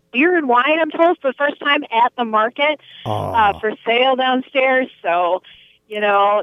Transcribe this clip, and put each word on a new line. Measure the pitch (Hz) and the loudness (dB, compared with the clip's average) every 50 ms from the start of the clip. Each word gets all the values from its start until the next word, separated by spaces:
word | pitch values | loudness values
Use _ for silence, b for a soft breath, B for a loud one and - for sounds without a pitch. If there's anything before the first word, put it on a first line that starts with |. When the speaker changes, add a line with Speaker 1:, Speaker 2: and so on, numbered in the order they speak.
| _ _ | _ _
Speaker 1:
beer | - 247 302 359 359 | -2 0 2 2 2
and | 339 294 247 | 0 0 2
wine, | 233 240 262 294 311 330 | 0 2 2 2 0 0
I'm | 320 311 | 0 -4
told, | - 330 330 349 339 - | 0 0 0 0 0 0
for | - 262 | -2 -6
the | - | -4
first | - 285 294 - - | -2 -4 -4 -4 -4
time | - 285 285 302 277 - | -4 -2 -2 -2 -2 -2
at | 226 226 240 254 _ | 0 0 0 0 _
the | 254 233 | -4 -6
market, | 220 220 214 220 233 - - 285 302 302 - B B B B B | -2 0 0 0 -2 -2 -2 -2 -2 -2 -4 B B B B B
Speaker 2:
Aw. | - - 104 101 101 - 226 214 202 | -6 -4 -4 -4 -2 0 2 2 2
Speaker 1:
uh, | 196 - | 0 0
for | 220 214 208 - - | -6 -6 -6 -6 -4
sale | 226 233 240 254 269 262 | -2 0 0 2 0 0
downstairs. | 247 262 262 254 262 254 - - 262 262 262 262 262 254 - - _ | 0 0 0 0 -2 -2 -2 -2 0 2 2 2 0 -2 -4 -8 _
So, | - 175 170 175 180 170 185 180 _ b b b b b b b b _ | -4 -2 0 0 0 0 -2 -4 _ b b b b b b b b _
you | 208 208 | -6 -4
know, | 208 208 202 202 202 202 208 208 | 0 2 2 2 2 2 2 0